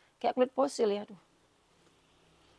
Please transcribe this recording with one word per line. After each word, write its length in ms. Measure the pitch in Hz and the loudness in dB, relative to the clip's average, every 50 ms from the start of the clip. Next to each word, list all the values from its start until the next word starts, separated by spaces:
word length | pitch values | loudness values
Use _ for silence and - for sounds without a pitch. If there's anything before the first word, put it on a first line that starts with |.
| _ _ _ - - | _ _ _ -4 -4
Kayak 160 | 254 - 262 | -2 2 2
kulit 120 | 254 254 - | 0 0 2
fosil 320 | 262 277 269 - - 226 208 | -2 -2 -2 0 0 0 0
ya, 120 | 202 208 214 | 0 -2 -6
tuh. 160 | - 196 - _ _ _ _ _ _ _ _ _ _ _ _ _ _ _ _ _ _ _ _ _ _ _ _ _ _ _ | -12 -16 -20 _ _ _ _ _ _ _ _ _ _ _ _ _ _ _ _ _ _ _ _ _ _ _ _ _ _ _